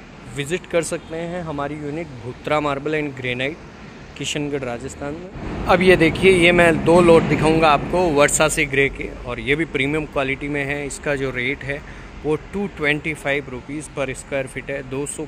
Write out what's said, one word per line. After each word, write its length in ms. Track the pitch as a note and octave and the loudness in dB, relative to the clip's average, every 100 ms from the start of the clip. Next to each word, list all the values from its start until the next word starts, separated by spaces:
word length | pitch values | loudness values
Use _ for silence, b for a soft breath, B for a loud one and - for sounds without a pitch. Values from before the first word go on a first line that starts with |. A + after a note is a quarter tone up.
| - - - C3+ | -20 -20 -12 -10
visit 300 | C#3+ F3 - | -6 -6 -2
कर 180 | E3+ | -2
सकते 320 | D#3 E3 - E3 | -2 -4 -8 -8
हैं 260 | E3+ F3+ | -8 -8
हमारी 340 | D#3+ C#3+ C#3+ D3+ | -6 -6 -6 -6
unit 320 | D3 D#3 E3 | -8 -8 -8
भूत्रा 520 | B2+ A#2 A#2+ - D3+ | -12 -12 -10 -2 0
marble 360 | D3 C#3 D3+ D#3 | 0 -2 -2 -2
and 200 | D3 B2+ | -4 -6
granite, 420 | B2+ B2 C3+ F3 - - - - - - | -6 -4 -4 -6 -14 -18 -20 -18 -16 -10
किशनगढ़, 420 | C#3+ D3+ D3 C#3+ | -6 -4 -4 -4
राजस्थान 540 | B2 A#2+ C3 - C#3+ | -4 -8 -10 -10 -10
में। 520 | D#3+ F#3 - - - - | -10 -12 -12 -10 -6 2
अब 160 | F#3 | 4
ये 140 | F#3 E3+ | 6 6
देखिए, 360 | D#3+ - F#3+ | 6 4 4
ये 200 | F#3 E3+ | 6 6
मैं 340 | F3 E3+ D3+ D3+ | 6 6 4 6
दो 160 | F3 | 6
lot 220 | F3 E3 | 8 8
दिखाऊंगा 460 | D#3+ C#3 D3+ D#3+ D#3+ | 6 2 4 4 4
आपको 280 | C#3 - F3 | 4 2 0
वर्षा 500 | F3+ C#3+ C#3+ - D#3 | 2 4 4 4 2
से 180 | D#3+ D3 | 2 0
grey 240 | C3+ C3+ | 2 0
के, 200 | - - - B2 | -2 -10 -10 -10
और 140 | A#2+ | -6
ये 160 | A#2 D3 | -2 -2
भी 100 | D#3 | -2
premium 400 | D3 C3+ D#3 D3 | -2 -2 -2 -4
quality 420 | D3 C3 C3 C#3+ | -4 -4 -4 -6
में 180 | D3 C#3 | -6 -4
है। 220 | C#3+ C#3 | -6 -8
इसका 280 | - D3+ C#3 | -8 -4 -4
जो 160 | C3+ | -4
rate 320 | B2 B2 C#3+ | -4 -4 -4
है, 180 | C3 C#3+ B B B - | -6 -8 B B B -8
वो 120 | D3 D3+ | -4 -4
टू 320 | - G3 G3+ | -4 -6 -6
ट्वेंटी 460 | - D3 D3 D#3 | -2 0 0 -2
फ़ाइव 360 | D3 C#3+ C#3+ C3 | -6 -4 -4 -4
रुपीज 460 | B2 A2+ D3+ C#3 D3 | -10 -10 -12 -10 -6
per 120 | C3+ | -6
square 380 | B2+ - C#3 C3 | -8 -6 -6 -6
feet 240 | C#3 B2+ | -10 -10
है, 200 | C#3 B2+ | -10 -8
दो 160 | C3+ C#3+ | -8 -8
सौ 220 | - | -8